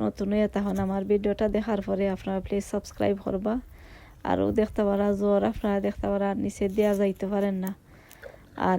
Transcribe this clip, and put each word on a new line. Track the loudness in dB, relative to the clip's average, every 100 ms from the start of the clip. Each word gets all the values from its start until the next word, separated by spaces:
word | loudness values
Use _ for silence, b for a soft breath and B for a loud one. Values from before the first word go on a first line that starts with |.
নতুন | -2 -2 0
হয়ে | 2 2
তখন | 0 0 0 0
আমার | 0 2
ভিডিওটা | 2 2 0 0 0
দেখার | 0 -2 0
পরে | 0 0 -2
আপনারা | -2 -4 -2
প্লিজ | -4 -2
সাবস্ক্রাইব | -4 -6 -2 0 0 -2
করবা। | -2 -2 -4 -6 B B B B B -2
আর | 0 2
ও | 2
দেখতে | 0 2 0
পারা | 2 2 2
জ্বর, | 2 2 2
আপনারা | 0 0 0 -2
দেখতে | -2 -2
পারা | 0 0 -2
নিচে | -4 -2 0 2
দেয়া | 2 4
যাইতে | 2 0 -2
পারেন | 0 0 0
না। | -4 -6 -12 B B B B B B -2
আর | 2